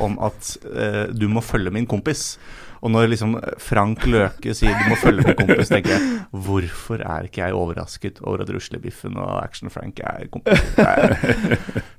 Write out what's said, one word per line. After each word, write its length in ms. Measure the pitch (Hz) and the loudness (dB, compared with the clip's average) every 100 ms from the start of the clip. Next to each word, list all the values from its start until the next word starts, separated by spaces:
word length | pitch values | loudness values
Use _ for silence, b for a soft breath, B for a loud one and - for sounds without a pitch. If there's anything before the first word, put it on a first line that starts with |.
om 160 | 107 101 | -2 0
at, 380 | 107 - - - - 120 | -4 -4 -10 -12 -10 -4
eh, 300 | 107 104 104 | -2 -2 -2
du 140 | 113 104 | 0 0
må 140 | 110 | 0
følge 300 | 113 113 92 | 0 -2 0
min 140 | 104 117 | -2 -2
kompis. 500 | 104 156 147 - - B B B B | -2 -2 -4 -6 -10 B B B B
Og 80 | 117 | 2
når 160 | 113 113 | 4 4
liksom 220 | 113 110 113 - - | 4 0 -2 -4 -8
Frank 460 | - 110 101 110 - | 0 2 2 2 2
Løke 480 | 117 95 - 113 | 4 2 0 -6
sier 160 | 110 107 | 0 2
du 200 | 104 107 | 2 2
må 40 | 113 | 4
følge 280 | - 98 127 | 4 4 4
min 100 | - | 4
kompis, 320 | - - - | 4 4 4
tenker 220 | 101 - - | 2 4 2
jeg, 220 | 269 233 185 | 2 -2 -6
hvorfor 680 | 98 95 98 87 - - 113 | -8 -2 0 0 -6 -6 -6
er 220 | - 80 90 | -4 -6 -6
ikke 160 | - | -6
jeg 100 | 90 | -2
overrasket 640 | 95 85 85 90 - 101 - | -2 -2 -4 -8 -8 -10 -8
over 220 | - 98 | -6 -4
at 60 | 98 | -4
Ruslebiffen 680 | 98 - - 92 - 98 95 | -6 -8 -10 -10 -12 -10 -8
og 260 | 95 - | -6 -6
Action 240 | - - - | -6 -10 -12
Frank 300 | - 101 - | -12 -12 -10
er 280 | - - - | -8 -8 -10
kompiser? 460 | - - 202 - - | -6 2 4 4 4
Det 100 | 214 | 4
er, 960 | - - - - - 214 117 - - B | 6 4 4 2 2 2 0 0 -8 B